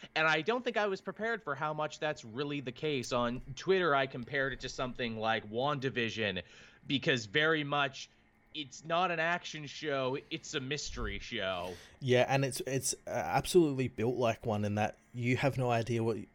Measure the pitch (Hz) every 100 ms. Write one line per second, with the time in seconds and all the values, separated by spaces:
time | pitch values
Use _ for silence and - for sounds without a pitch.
0 | - 156 160 156 160 247 247 226 208 190
1 | - 190 226 226 - 139 156 156 151 -
2 | 151 147 117 113 143 143 127 - 156 139
3 | 113 123 120 127 - 131 170 190 170 139
4 | 135 135 117 139 135 123 127 - 127 120
5 | 117 110 110 113 107 113 139 147 131 123
6 | 113 107 104 92 - - - - - 139
7 | 160 131 104 151 156 160 143 143 139 -
8 | - _ _ _ _ 151 139 - 160 165
9 | 180 165 165 175 - 156 143 - 151 135
10 | 131 143 - 156 - 156 131 147 - 123
11 | 107 101 - 113 95 90 90 87 - -
12 | 131 123 - 139 139 - 127 131 - -
13 | - 90 80 120 - 180 156 131 127 -
14 | 117 120 117 107 117 104 104 104 104 -
15 | _ 123 123 120 143 131 123 117 110 117
16 | 113 107 -